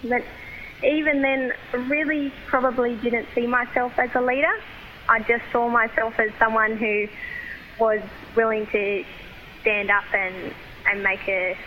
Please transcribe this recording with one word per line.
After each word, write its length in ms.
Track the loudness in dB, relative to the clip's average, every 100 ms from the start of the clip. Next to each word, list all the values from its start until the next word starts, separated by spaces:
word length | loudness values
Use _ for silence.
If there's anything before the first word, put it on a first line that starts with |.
But 180 | 0 0 -2 -12 -14 -14 -14 0
even 380 | 2 4 2 2
then, 320 | 2 2 0 -4 -4
I 60 | -4
really 560 | 0 0 0 0 -2 -6 0
probably 500 | 2 4 2 0 0
didn't 320 | 0 0 0
see 140 | -2 2
myself 500 | 2 2 0 0 0
as 120 | 0 2
a 60 |
leader. 300 | 2 2 2 0 -6 -16 -16 -8 2
I 140 | 2
just 240 | 4 0 2
saw 160 | 2 4
myself 500 | 4 4 2 0 2
as 120 | 0 4
someone 360 | 4 6 2 2
who 320 | 2 2 0 -6 -10 -10 -10 -12 -14 0
was 220 | 2 2 -2 -14 -2 2
willing 320 | 2 2 0
to 380 | 0 0 -2 -4 -14 -16 -18 -18 -4
stand 280 | 0 0 2
up 240 | 2 2
and, 400 | -2 -2 -6 -10 -10 -16 -4 -2
and 160 | 0
make 240 | 0 -2 -2
a 280 | -2 -2 -4